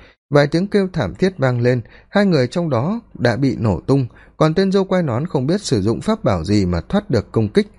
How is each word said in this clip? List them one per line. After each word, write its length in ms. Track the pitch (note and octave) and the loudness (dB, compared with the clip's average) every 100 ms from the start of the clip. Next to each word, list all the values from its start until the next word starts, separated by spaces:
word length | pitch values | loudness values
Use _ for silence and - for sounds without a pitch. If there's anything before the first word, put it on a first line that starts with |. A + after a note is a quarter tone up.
| - _ _ | -20 _ _
Vài 180 | C#3+ D3 | 2 2
tiếng 200 | D#3+ G3 | 0 0
kêu 200 | G3+ F#3 | 0 0
thảm 220 | F3 G#2 - | -2 -4 -2
thiết 220 | F#3 F#3+ | -4 0
vang 240 | C3+ B2 | -2 0
lên, 200 | A#2+ B2+ - - _ | 0 0 -4 -18 _
hai 160 | G3+ G3+ | 0 2
người 220 | D#3+ B2 | 2 0
trong 220 | - E3+ | -2 -2
đó 320 | B2 C#3 A3+ - | -2 -2 -4 -8
đã 220 | - B2 A2+ | -4 -2 0
bị 200 | C3+ - | -2 0
nổ 220 | A2+ F2 - | 0 -2 0
tung, 200 | C#3 B2+ - - _ | 0 0 -8 -20 _
còn 160 | D#3 | 0
tên 180 | D#3 G3 | 2 0
dâu 120 | F#3+ | 0
quai 200 | F#3+ F#3 | 0 -2
nón 220 | D#3+ A2+ D#3+ | 0 -2 -2
không 220 | D3 B2+ | -2 -2
biết 140 | F#3+ | -2
sử 200 | - A#2 | 0 0
dụng 200 | F#2+ A2+ | 0 -2
pháp 220 | C#3+ A3 | -2 -2
bảo 200 | - F#2+ | 0 -2
gì 220 | E2 G#2 F#2 | 0 0 2
mà 160 | F2+ - | -2 -2
thoát 200 | - - | -4 0
được 220 | A2+ - | -2 -2
công 180 | - G#2+ | -2 0
kích. 180 | G3+ G#3+ | 0 -2